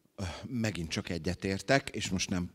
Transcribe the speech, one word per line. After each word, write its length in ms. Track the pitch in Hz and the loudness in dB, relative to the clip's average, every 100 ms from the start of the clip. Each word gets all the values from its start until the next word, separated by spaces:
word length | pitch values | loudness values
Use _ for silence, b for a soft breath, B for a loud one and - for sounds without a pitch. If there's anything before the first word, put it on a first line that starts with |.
| _ - 95 B 110 | _ -8 -6 B -4
Megint 420 | 127 110 87 82 | 0 0 0 -2
csak 200 | - - | -4 -2
egyetértek, 800 | 85 80 87 98 98 - 135 - | -2 -2 0 0 0 4 4 4
és 200 | - - | -4 -2
most 220 | 92 - | 0 2
nem 200 | 90 87 | 0 0